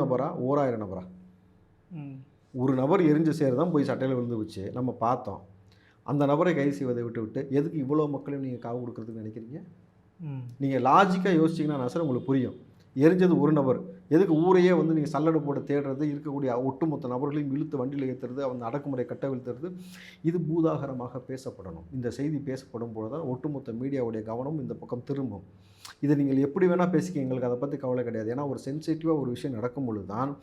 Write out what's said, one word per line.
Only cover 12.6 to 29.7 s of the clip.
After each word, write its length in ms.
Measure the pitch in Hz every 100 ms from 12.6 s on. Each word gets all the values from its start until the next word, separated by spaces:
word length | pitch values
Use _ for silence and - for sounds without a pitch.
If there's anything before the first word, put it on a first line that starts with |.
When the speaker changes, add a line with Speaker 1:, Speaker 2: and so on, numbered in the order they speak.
| - - _ 127
Speaker 1:
எரிஞ்சது 380 | 151 180 180 143
ஒரு 100 | 147 151
நபர், 200 | 131 113 - - -
எதுக்கு 200 | 151 196 156 175
ஊரையே 260 | 185 180 175
வந்து 180 | 165 156
நீங்க 140 | 139
சல்லடை 280 | 139 160 160
போட்டு 180 | 143 139 131
தேடுறது, 360 | 143 139 131 151
இருக்கக்கூடிய 440 | 143 147 139 135 120 131
ஒட்டுமொத்த 400 | 131 160 143 127
நபர்களையும் 400 | 123 143 151 143 135
இழுத்து 200 | 156 147
வண்டியில 280 | 127 143 131
ஏத்துறது, 300 | 123 120 127 135
அந்த 180 | 123 113
அடக்குமுறை 340 | 139 139 131 123
கட்டவிழ்த்துறது, 580 | 117 139 127 123 120 175 180 - - - - 160
இது 100 | 175 151
பூதாகரமாக 720 | 165 160 147 135 127 123 131 -
பேசப்படணும். 580 | 131 123 - 92 80 - 131
இந்த 140 | 120
செய்தி 300 | 113 147 147 127
பேசப்படும் 480 | 110 - 113 117 110
போது 140 | 110
தான் 140 | 147 147
ஒட்டுமொத்த 400 | 123 156 139 131 113
மீடியாவுடைய 420 | 135 135 117 110 107
கவனம் 280 | 113 135 156
இந்த 120 | 117 110
பக்கம் 260 | - 123 117
திரும்பும். 360 | 139 131 95 - - - - - - 139
இதை 100 | 147
நீங்கள் 200 | 139 135 139
எப்படி 200 | 185 185
வேணா 160 | 175 175 156
பேசிக்க, 280 | - 147 131
எங்களுக்கு 240 | 127 123
அதை 100 | 123
பத்தி 160 | 143 147
கவலை 200 | 131 127 117
கிடையாது. 240 | 113 110
ஏன்னா 120 | 123 143
ஒரு 60 | 117 135
சென்சிட்டிவா 500 | 147 160 156 160 156
ஒரு 80 | 123 120
விஷயம் 200 | 147 113
நடக்கும் 300 | 123